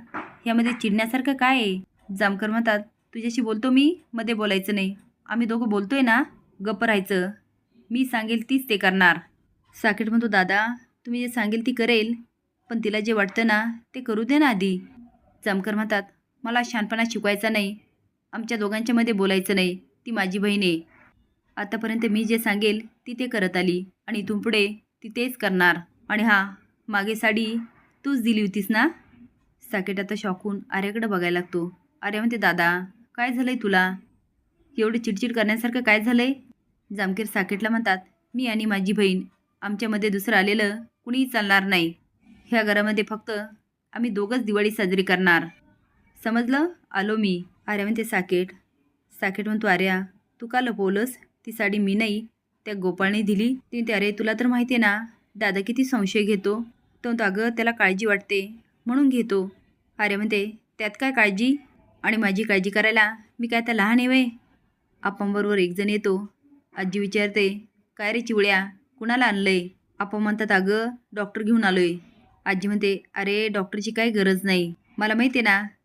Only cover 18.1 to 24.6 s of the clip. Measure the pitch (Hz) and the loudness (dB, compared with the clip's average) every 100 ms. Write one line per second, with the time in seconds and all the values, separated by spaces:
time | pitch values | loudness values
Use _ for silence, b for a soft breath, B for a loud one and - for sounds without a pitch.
18.1 | _ _ 202 226 233 208 220 233 233 233 | _ _ -10 -6 -4 -2 -2 0 2 2
19.1 | 202 196 190 185 196 180 180 - _ - | 2 2 2 2 2 0 -2 -10 _ -8
20.1 | 220 190 196 202 208 185 165 - b b | -4 -2 0 0 2 2 0 -4 b b
21.1 | b _ _ _ - 202 226 226 226 226 | b _ _ _ -10 -8 -6 -4 -2 0
22.1 | 214 226 226 226 202 214 214 220 _ - | 0 2 0 0 2 2 0 -4 _ -12
23.1 | 240 254 233 185 185 180 180 190 _ - | -8 -4 -2 0 0 0 0 -4 _ -10
24.1 | 214 196 208 202 214 | -6 -4 -4 0 2